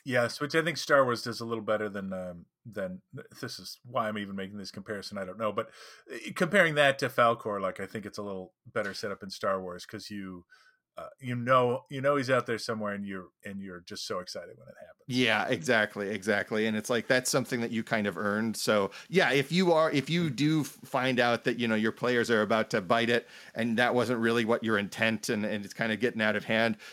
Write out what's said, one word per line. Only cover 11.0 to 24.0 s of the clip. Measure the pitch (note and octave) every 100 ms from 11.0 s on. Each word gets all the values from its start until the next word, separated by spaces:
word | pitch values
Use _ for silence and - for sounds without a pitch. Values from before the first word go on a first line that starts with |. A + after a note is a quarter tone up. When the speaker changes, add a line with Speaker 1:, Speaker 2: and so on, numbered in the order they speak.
| D#2+ -
Speaker 1:
you | B2+
know, | A#2+ A#2+ C3 B2 B2+ -
you | C#3
know | C#3 C#3+
he's | B2+
out | B2+
there | B2 A2
somewhere, | - A2 G#2
and | G2+ G2+
you're, | F#2+ F2 _
and | G2+ G2
you're | G2 F2+
just | F2+ G2+ -
so | F#2+
excited | F#2 F#2+ F2 B2
when | C#3
it | -
happens. | - - -
Speaker 2:
Yeah, | B2 A#2+ G#2+ G2+
exactly, | B2 A#2+ A2+ G#2 G#2 G2
exactly. | G#2 G2 G2+ - G#2+ A2
And | G#2+
it's | -
like, | A#2 -
that's | B2+ B2+
something | C#3 A#2 B2
that | A#2
you | A2+
kind | - A2+ G2+
of | E2+
earned. | G#2 G#2 A2+ G#2
So | - G#2+ G2 - -
yeah, | F3 C#3
if | C#3 C#3
you | F3 F3+
are, | D#3+ D#3+
if | C#3 C3+
you | E3+ E3
do | A2+ D3 D#3
f-, | C3 -
find | - C3+ C3 B2
out | A#2+ A#2
that, | B2+ A#2+
you | A#2+
know, | A2
your | A2
players | - B2 B2 A2
are | A2
about | G#2 A2+ G#2+
to | A2+
bite | F2 A#2 A#2
it | A#2+ - - -
and | - A#2 A2+
that | B2
wasn't | B2